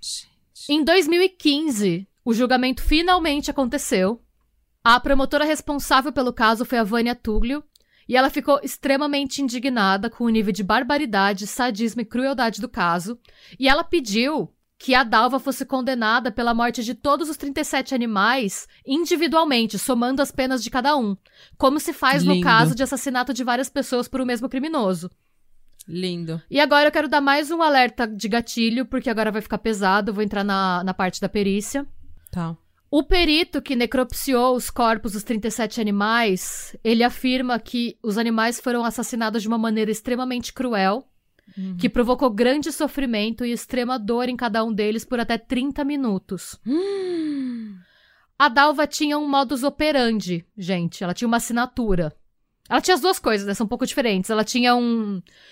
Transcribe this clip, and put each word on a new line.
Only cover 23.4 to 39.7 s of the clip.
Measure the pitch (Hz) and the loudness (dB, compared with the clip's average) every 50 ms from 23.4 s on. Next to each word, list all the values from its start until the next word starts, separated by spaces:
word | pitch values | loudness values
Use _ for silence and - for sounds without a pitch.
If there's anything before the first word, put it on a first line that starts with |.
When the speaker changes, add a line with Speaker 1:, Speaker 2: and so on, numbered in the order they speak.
| 262 | -2
Speaker 2:
várias | 247 240 247 277 - | -2 -2 -2 -2 -2
pessoas | - 285 262 - 262 240 240 | -4 -4 -2 0 -2 -2 -2
por | - - 262 | -2 -4 -4
o | 262 | -2
mesmo | 247 247 226 240 | -2 -2 -4 -4
criminoso. | 262 - 269 269 320 320 294 220 190 190 165 170 180 - _ _ _ _ _ _ _ - - - - - - - | -4 -4 -4 -4 -2 -2 0 0 0 -2 -2 -6 -10 -16 _ _ _ _ _ _ _ -20 -20 -20 -20 -20 -20 -16
Speaker 1:
Lindo. | - 165 180 185 185 175 170 170 160 160 170 - - | -12 -8 -6 -6 -6 -6 -6 -6 -8 -8 -10 -8 -2
Speaker 2:
E | - 277 | 0 2
agora | 302 262 294 285 294 | 4 4 6 4 4
eu | 302 | 4
quero | 294 330 302 269 | 2 0 0 0
dar | 302 294 | 0 0
mais | 277 277 277 294 311 269 | 2 2 2 0 0 -2
um | 339 330 | 0 0
alerta | 330 311 285 262 247 233 240 - 240 | 2 4 4 4 4 2 0 -4 -4
de | 220 220 196 - 208 | -4 -6 -6 -4 -2
gatilho, | 214 233 233 - - 233 226 226 226 247 262 | -2 -2 -2 -4 -2 0 0 0 0 -2 -2
porque | 254 262 254 - 254 | -4 -4 -4 -2 -2
agora | 226 220 214 214 | -2 0 0 -2
vai | 196 220 | -2 -4
ficar | 208 - 226 | -4 -4 -6
pesado, | 196 - 226 220 196 202 185 196 208 208 233 | -4 -2 -2 -2 0 2 2 2 2 2 0
eu | 202 | -2
vou | 202 214 | -2 -2
entrar | 202 202 202 196 | -2 -2 -2 -2
na, | 202 196 190 190 185 180 180 185 | 0 0 0 0 0 0 0 -2
na | 185 185 | -2 -2
parte | - 196 185 - - | -2 -2 -2 -2 -4
da | - | -4
perícia. | 196 - 208 202 196 196 208 208 - - 277 285 - - - - - - - - - | -2 -2 0 0 0 0 -2 -2 -4 -6 -6 -6 -8 -12 -16 -18 -18 -20 -20 -18 -10
Speaker 1:
Tá. | - 185 170 165 170 - _ _ _ _ _ _ | -8 -6 -6 -6 -8 -10 _ _ _ _ _ _
Speaker 2:
O | 285 294 285 | 0 0 2
perito | - 330 359 349 311 302 311 359 - - 285 | 4 4 4 4 4 4 2 2 0 -4 -6
que | - - 277 | -4 -2 -2
necropsiou | 240 240 226 - 254 254 247 - - - 277 262 240 240 254 254 | -2 0 0 0 0 -2 -2 -4 -6 -2 0 2 2 4 2 2
os | 247 - - | 0 -2 -4
corpos | - - 240 226 226 220 220 226 190 | -2 0 2 2 2 0 -2 -6 -6
dos | 208 196 | -6 -4
trinta | - 240 214 202 | -4 -4 -4 -4
e | 226 | -4
sete | 214 - 226 208 - 247 | -4 -4 -4 -4 -2 -2
animais, | 220 208 202 202 202 214 226 233 233 214 185 185 - - - - - - - - - | -2 0 0 0 0 2 2 2 2 2 2 0 -2 -6 -10 -12 -12 -14 -12 -4 0
ele | 226 233 226 233 | 2 4 4 4
afirma | 247 240 - - 254 254 262 262 247 247 226 | 2 0 0 -2 0 0 0 0 -2 -2 -4
que | - - - 240 240 233 - _ - | -4 -4 -4 -4 -4 -4 -6 _ -6
os | 220 196 | -4 -2
animais | 226 233 233 226 220 220 233 233 - | 0 0 0 0 0 0 0 -2 -4
foram | - 254 240 240 233 | -4 -2 -2 -2 -2
assassinados | 226 214 - 226 - 247 226 233 214 208 233 | -2 -4 -4 -6 -4 -4 -4 -2 -2 -2 -2
de | 202 | -2
uma | 214 233 | -2 -2
maneira | 226 220 226 | 0 0 0